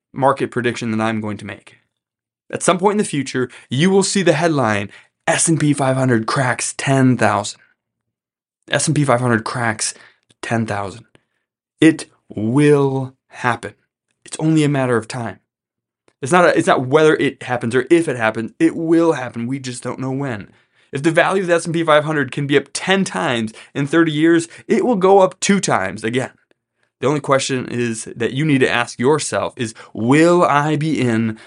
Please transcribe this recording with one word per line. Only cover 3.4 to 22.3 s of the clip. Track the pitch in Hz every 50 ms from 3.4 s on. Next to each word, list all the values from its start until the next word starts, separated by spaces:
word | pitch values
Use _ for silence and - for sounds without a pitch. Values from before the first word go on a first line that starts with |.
| 123 - - - - -
you | 123 135 170 190
will | 190 196
see | 190 - - 202
the | 175 170 147
headline, | 143 175 170 156 139 120 110 104 101 98 95 - - _ _ _ _ _
"S | 131 - - - 170
and | 160 139
P | 151 147
five | 139 - 135 131 131
hundred | 131 131 127 120 110 110
cracks | - - 143 127 123 117 - - - -
ten | - - 139 135 135 131 127 123
thousand." | 117 117 104 104 101 107 - - - _ _ _ _ _ _ _ _ _ _ _ _ _ _ _ _ _ _ _ _ _ -
"S | - 139 -
and | 160 139
P | 151 143
five | 131 120 123
hundred | 127 123 117 107 110
cracks | - - 127 117 113 107 110 - - - - - - _ _ _ _ _ _
ten | - - 120 117 110
thousand." | 104 104 101 101 95 90 117 - _ _ _ _ _ _ _ _ _ _ _ _ _ _ _
It | 156 160 151 147 - - _ _ _ -
will | - 98 107 110 123 147 147 147 147 143 139 135 135 135 131 131 - _ _ _
happen. | - - - 123 117 113 - 98 - _ _ _ _ _ _ _ _ _ -
It's | - - -
only | 156 160 160 156
a | 147 143
matter | 147 135 131 123 120
of | 110 110 -
time. | - 127 113 104 - - _ _ _ _ _ _ _ _ _ _ _ _ _ _ _ _
It's | 135 127
not | 170 185 175
a, | 156 -
it's | 160 - 151
not | - 139 127
whether | 127 143 156 156 156 156
it | - 139 131 135 -
happens | - 127 123 120 127 113 117
or | 127 123 -
if | 170 170 165
it | 160 120
happens. | 120 110 110 107 113 113 107 - -
It | 160 160 -
will | 165 165 165 170 165 170 165 151
happen. | 131 123 120 - 117 117 120
We | 135 139
just | 127 127 123 123
don't | - 123 - -
know | 127 131
when. | 131 139 143 135 113 101 90 - _ _ _ _ _ _ _ _
If | - 143
the | 143 165
value | 151 170 139 165 190 202
of | 185 170
the | 170
S | 170 -
and | 175 156
P | 170
five | 165 156 151 151 147
hundred | 156 156 147 135 -